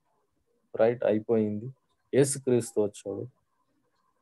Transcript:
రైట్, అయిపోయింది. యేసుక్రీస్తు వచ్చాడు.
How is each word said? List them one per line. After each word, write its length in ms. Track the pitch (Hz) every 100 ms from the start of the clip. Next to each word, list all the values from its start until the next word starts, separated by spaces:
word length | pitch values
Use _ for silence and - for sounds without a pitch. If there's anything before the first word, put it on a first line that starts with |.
| _ _ _ _ _ _ _ -
రైట్, 280 | 113 123
అయిపోయింది. 680 | 104 107 107 113 107 104 123 - _ _ -
యేసుక్రీస్తు 680 | 120 135 135 127 120 113 -
వచ్చాడు. 460 | 104 - 101 101 120 _ _ _ _ _ _ _ _ _